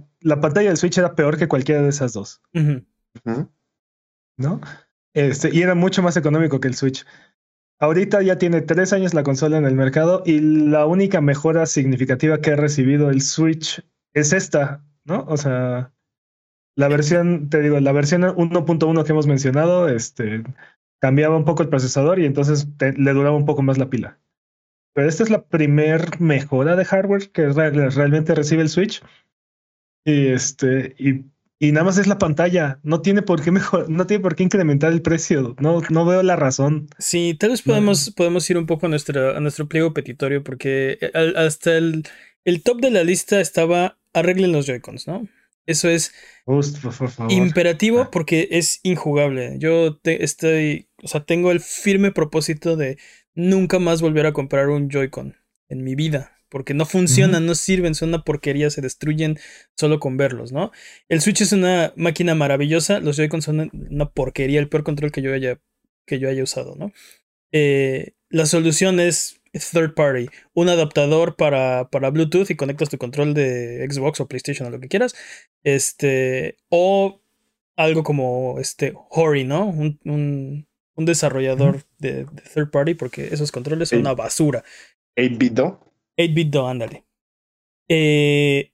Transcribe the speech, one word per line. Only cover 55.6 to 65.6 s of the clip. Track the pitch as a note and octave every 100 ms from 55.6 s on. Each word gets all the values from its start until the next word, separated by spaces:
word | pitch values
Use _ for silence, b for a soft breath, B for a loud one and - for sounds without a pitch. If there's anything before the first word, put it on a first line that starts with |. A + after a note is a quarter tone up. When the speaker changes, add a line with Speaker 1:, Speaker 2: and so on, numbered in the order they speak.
| -
Speaker 2:
en | C3 C3
mi | C3+
vida, | D#3+ D3 C#3 _ _
porque | C3+ C3+
no | C#3+ D#3
funcionan, | F#3 F3+ B2+ F#3+ F3
Speaker 1:
Ujú. | E3
Speaker 2:
no | E3
sirven, | - F#3 E3+ D#3
son | E3
una | E3 D#3
porquería, | D3 D3 C#3 D3
se | D3
destruyen | B2+ - D3+ D3+ D#3 D3+ B B B -
solo | D3+ D3+
con | C#3+ C3
verlos, | C#3 A#2+ A#2
¿no? | C#3 G3+ B B B B
El | D#3+
Switch | G3 -
es | G#3
una | G3+ F3+ F3+ D#3+ -
máquina | E3 D#3 F3 D#3+
maravillosa, | C#3+ C#3 D3 D#3+ D#3 G3+
los | D3+ C#3+
Joy-Con | D#3 D#3+
son | D#3 D#3 D#3
una | - - D3 C#3+
porquería, | - B2+ - C3+ D3
el | D3
peor | D#3
control | D3+ C#3+ D3
que | D3
yo | C3+
haya, | C3+ C3 B2+